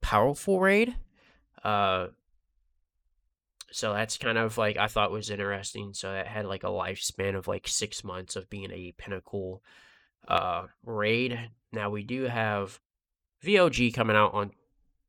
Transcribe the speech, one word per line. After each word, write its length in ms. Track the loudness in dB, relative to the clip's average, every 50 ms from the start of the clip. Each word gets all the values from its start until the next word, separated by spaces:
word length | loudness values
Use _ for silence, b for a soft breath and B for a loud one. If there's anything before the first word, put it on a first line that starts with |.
powerful 600 | -4 2 4 4 4 4 2 0 0 0 2 4
raid. 360 | 4 4 6 4 4 2 -2 -6 -10 b b b b b b b b b _ -6 -2
Uh, 440 | 0 2 2 4 4 2 0 -2 -4 -8 _ _ _ _ _ _ _ _ _ _ _ _ _ _ _ _ _ _ _ _ _ _ _ _ _ _ _ _ _ -20 -14 -10
so 200 | -6 -4 -2 0
that's 240 | 0 -2 -2 -4
kind 220 | -4 -2 0 2 2
of, 180 | 2 0 0
like, 200 | 0 0 0 2
I 100 | 2 0
thought 240 | 0 2 0 0 0
was 200 | 0 -4 -6 -6
interesting. 640 | -4 -4 -2 -2 -2 -4 -6 -8 -10 -10 -10 -10 -10
So 200 | -8 -8 -6 -6
that 160 | -6 -6 -6
had, 180 | -6 -6 -6
like, 160 | -6 -6 -6 -4
a 60 | -4
lifespan 680 | -4 -2 -4 -4 -6 -6 -6 -6 -4 -2 -2 -2 -2
of, 120 | -2 -4 -4
like, 180 | -6 -4 -4
six 380 | -4 -2 -2 -4 -4 -6 -10 -10
months 320 | -10 -10 -10 -10 -8 -10
of 120 | -10 -10 -10
being 220 | -12 -12 -10 -10
a 240 | -10 -12 -12 -14 -14
pinnacle, 680 | -14 -12 -10 -10 -10 -10 -8 -8 -6 -6 -6 -10 -12 b b b b b b b b b b b _ _ 0
uh, 400 | 0 2 2 0 -2 -4 -6 -8 -16 _ -12
raid. 680 | -6 -2 0 2 2 2 2 0 -2 -4 -6 -8 -12 -16 _ _ _ -8
Now 180 | -6 -4 -4
we 140 | -4 -6 -6
do 180 | -6 -6 -4 -4
have 580 | -2 0 2 2 2 2 0 -2 -4 -8 -16 _ _ _ _ _ _ _ _ _ _ _ _ 0
V 160 | 4 6 8
O 100 | 8 6
G 220 | 6 4 2 2
coming 260 | 4 2 2 6 8
out 160 | 8 8 6 4
on 200 | 0 -2 -2 -6 _ _ _ _ _ _ _ _ _ _